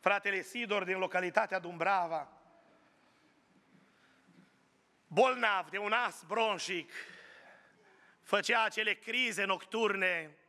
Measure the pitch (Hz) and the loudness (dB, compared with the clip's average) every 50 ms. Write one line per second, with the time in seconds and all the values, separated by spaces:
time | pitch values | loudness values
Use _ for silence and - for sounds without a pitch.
0 | - 190 202 202 196 202 196 190 175 - - 240 240 202 208 202 185 180 190 190 | 4 4 2 2 2 0 -2 -2 -4 -6 -8 -8 -4 -2 -2 -2 0 -2 -2 -2
1 | 190 180 - 180 185 180 170 220 220 - 190 190 170 175 180 165 165 185 196 190 | -2 -2 -2 -2 -2 2 2 2 2 2 -2 -6 -6 -6 -6 -2 0 0 2 0
2 | 175 160 165 156 143 - - - _ - - - _ - - _ _ _ _ _ | 0 -2 -4 -6 -6 -8 -16 -20 _ -20 -20 -20 _ -20 -20 _ _ _ _ _
3 | _ _ _ _ _ _ _ _ _ _ _ - _ _ _ - _ _ _ _ | _ _ _ _ _ _ _ _ _ _ _ -20 _ _ _ -20 _ _ _ _
4 | _ _ _ _ _ _ - - - _ _ _ _ _ _ _ _ _ _ _ | _ _ _ _ _ _ -20 -20 -20 _ _ _ _ _ _ _ _ _ _ _
5 | _ _ 156 170 247 262 254 247 240 214 202 190 170 - - 196 208 208 214 233 | _ _ 4 6 6 6 6 4 2 2 2 2 -2 -2 -6 -4 0 0 2 2
6 | 247 214 165 - - 160 196 226 226 220 202 170 - - 185 170 151 - - - | 2 0 -4 -6 -8 -4 0 2 2 2 2 0 -2 -4 -4 -6 -6 -8 -12 -14
7 | - - - - - - - - - - - - - - _ _ _ - - _ | -14 -14 -18 -20 -20 -20 -20 -20 -20 -20 -20 -20 -20 -20 _ _ _ -20 -20 _
8 | - - - _ _ - - 202 - - 233 233 220 214 - 214 220 214 196 - | -20 -20 -20 _ _ 0 0 0 2 2 2 2 2 0 0 -2 -2 -2 -2 -4
9 | - - 233 247 254 233 208 170 202 196 190 170 - - - 220 226 208 202 196 | -4 -6 -2 -2 -2 -2 0 -2 0 0 0 -2 -4 -6 -2 0 0 0 2 2
10 | 190 185 180 170 160 156 151 _ _ | 0 0 0 -2 -6 -10 -16 _ _